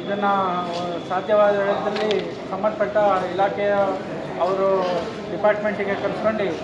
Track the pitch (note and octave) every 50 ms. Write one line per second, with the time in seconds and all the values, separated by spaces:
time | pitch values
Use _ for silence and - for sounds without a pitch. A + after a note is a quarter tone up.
0 | - - G3+ G#3 G3+ G3+ G3+ G3 F#3+ F#3 F3+ F3+ F3+ F3+ E3+ E3+ F3+ F3 F3 E3+
1 | E3 - F#3 F#3 G3 G#3 G#3+ G#3 G#3 G3+ G3+ G3+ G3 G3+ G3+ - - G3 G#3 G#3+
2 | G#3+ G#3+ G#3 F#3 F3 E3+ E3 - - - F#3+ F#3 G3 G#3+ G#3 - G#3 F#3+ - G#3+
3 | G#3 G3+ F#3+ F#3 F3+ F3+ F3 F#3 G3 G3+ G3 G3 G3+ G3+ G3+ G3+ G3 F#3+ F#3+ F#3
4 | - - - - - - - - E3 F3+ F#3+ F#3+ F#3+ G3 G3 F#3+ F3+ F3+ F3+ E3+
5 | E3 E3 B2+ - - - - E3+ - G#3 G#3 - G#3+ G#3+ G3+ G3 G3+ G3+ G3 F#3
6 | F#3 G3 F3+ - - G#3+ A3 G#3+ G3+ F#3 D#3+ D3+